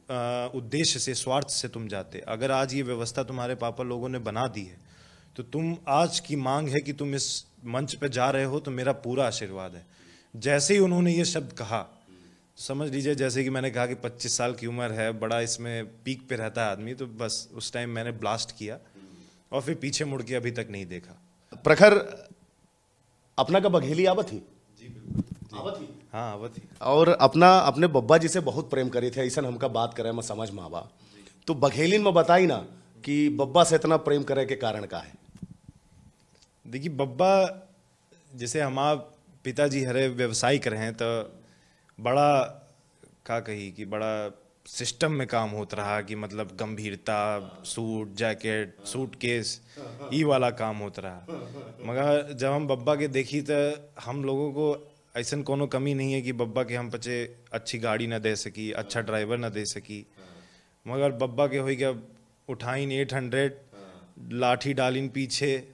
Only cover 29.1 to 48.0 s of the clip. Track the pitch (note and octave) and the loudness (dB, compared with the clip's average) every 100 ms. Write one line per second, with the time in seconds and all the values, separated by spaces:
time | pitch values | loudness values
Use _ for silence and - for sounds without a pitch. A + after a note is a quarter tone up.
29.1 | C3 B2+ D3+ C3 A#2+ C3+ A2+ A#2 A#2+ A2+ | -2 -2 -2 -4 -2 -2 -2 -2 -2 -4
30.1 | A#2 A2+ G#2 A2 G2 E2+ E2+ - _ - | -4 -6 -6 -8 -8 -10 -10 -12 _ -20
31.1 | G#2 - _ - C#3+ C#3 C3+ E3 G#3 G3+ | -20 -20 _ -4 2 2 4 4 6 6
32.1 | E3+ D#3+ F#3+ F3+ A2+ F2+ - - - C#3+ | 6 8 8 6 2 -4 -16 -20 -12 -2
33.1 | D3 D3 D3 C3 E3 E3 D#3+ D#3+ D#3 D3 | 2 2 2 4 6 8 6 4 2 4
34.1 | D3 C#3 C3+ C3 C3 A#2 G#2+ G2 F2 - | 0 2 0 0 -2 -2 -4 -6 -10 -12
35.1 | - _ - - - - - _ _ - | -20 _ -20 -18 -20 -20 -20 _ _ -20
36.1 | _ _ _ _ _ A2+ B2+ E3 C3+ C3+ | _ _ _ _ _ -12 -8 -6 -4 -2
37.1 | A#2+ F#3 G3 F#3 - - _ _ _ _ | 2 4 6 4 0 -16 _ _ _ _
38.1 | _ _ B2+ A#2+ D3+ C#3 C3+ D3 D3 - | _ _ -10 -4 0 0 2 2 0 -4
39.1 | - _ - C3 A#2+ D3 C3+ B2+ B2+ C3 | -20 _ -12 -6 0 2 2 0 2 0
40.1 | B2 A#2+ A2 B2 C#3+ A#2+ G#2+ A2+ A2+ A#2 | 0 -2 2 2 4 2 -2 -4 -4 -2
41.1 | A2+ G#2 - - _ _ _ _ - A#2+ | -2 -6 -14 -20 _ _ _ _ -6 0
42.1 | C3+ D3 C#3 A#2+ - - _ _ _ - | 4 6 4 0 -6 -20 _ _ _ -20
43.1 | _ - A#2 A2+ G#2 G2 F#2+ G2 G#2+ A2 | _ -6 -6 -4 -8 -10 -12 -8 -4 -4
44.1 | G#2+ G#2 - _ _ - - B2 - D#3 | -4 -6 -12 _ _ -14 -8 -6 -2 0
45.1 | D3 B2+ A#2 A2 G#2 G2+ G#2 G2+ G#2 G2+ | 0 0 0 0 -4 -6 -4 -2 -2 -4
46.1 | G#2+ G#2 G#2 G2 F#2 A2 G#2+ G#2+ G2 - | -8 -8 -8 -8 -8 -8 -6 -8 -8 -2
47.1 | G#2 G#2 G#2 F#2+ F#2 - A#2 A2+ A2 | 0 0 -2 -8 -16 -12 -8 -6 -6